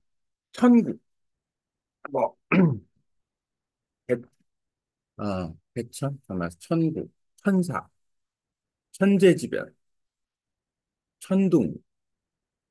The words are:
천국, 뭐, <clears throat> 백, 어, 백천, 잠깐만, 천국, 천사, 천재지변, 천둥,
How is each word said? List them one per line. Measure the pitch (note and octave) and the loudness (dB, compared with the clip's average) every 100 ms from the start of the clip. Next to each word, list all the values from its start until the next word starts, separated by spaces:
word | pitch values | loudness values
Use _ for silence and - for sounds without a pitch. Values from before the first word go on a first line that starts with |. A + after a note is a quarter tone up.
| _ _ _ _ _ | _ _ _ _ _
천국, | - B3 A#3+ D#3 - _ _ _ _ _ _ _ _ _ _ - | 0 4 4 2 -8 _ _ _ _ _ _ _ _ _ _ -10
뭐, | C#3 A#2 - _ | -4 -4 -6 _
<clears throat> | F3 E3 A2 - _ _ _ _ _ _ _ _ _ _ _ - | 2 2 0 -10 _ _ _ _ _ _ _ _ _ _ _ -6
백, | A#2+ - _ _ _ _ _ _ _ _ - | -6 -6 _ _ _ _ _ _ _ _ -10
어, | G#2 F#2 E2+ D#2+ _ | -6 -6 -8 -12 _
백천, | B2 A#2 - C#3 C#3+ | -12 -12 -8 -8 -8
잠깐만, | - F#2+ E2+ - | -10 -8 -8 -10
천국, | - E3 D#3+ D#3+ - _ _ _ | -6 -2 -2 -4 -10 _ _ _
천사, | G3+ F#3 F3 G#2+ - _ _ _ _ _ _ _ _ _ _ | -2 0 -2 -6 -10 _ _ _ _ _ _ _ _ _ _
천재지변, | - G3 G3+ F#3+ E3 - - - _ _ _ _ _ _ _ _ _ _ _ _ _ _ _ | -2 2 6 6 4 -2 -8 -10 _ _ _ _ _ _ _ _ _ _ _ _ _ _ _
천둥, | - F#3+ F#3+ D#3+ F2 - - _ _ _ _ _ _ _ _ | -4 0 2 2 0 -6 -18 _ _ _ _ _ _ _ _